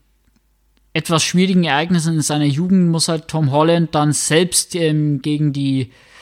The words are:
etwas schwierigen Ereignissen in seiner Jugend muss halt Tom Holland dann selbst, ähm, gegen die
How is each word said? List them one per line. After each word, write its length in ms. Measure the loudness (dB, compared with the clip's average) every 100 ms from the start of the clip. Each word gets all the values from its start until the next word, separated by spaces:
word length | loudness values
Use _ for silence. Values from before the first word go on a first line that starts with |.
| _ _ _ _ _ _ _ _ _
etwas 280 | -8 -2 -2
schwierigen 420 | 0 0 2 2
Ereignissen 520 | 2 0 0 -2 0 -2
in 60 |
seiner 220 | -2 0
Jugend 460 | 0 0 0 2 2
muss 180 | 0 -2
halt 200 | -4 -4
Tom 240 | -2 0
Holland 420 | 2 4 2 2
dann 180 | 0 0
selbst, 640 | 0 0 0 2 -2 -4
ähm, 480 | -2 0 0 0 -2
gegen 300 | -2 -2 -2
die 400 | 0 -2 -2 -4 -10 _ -20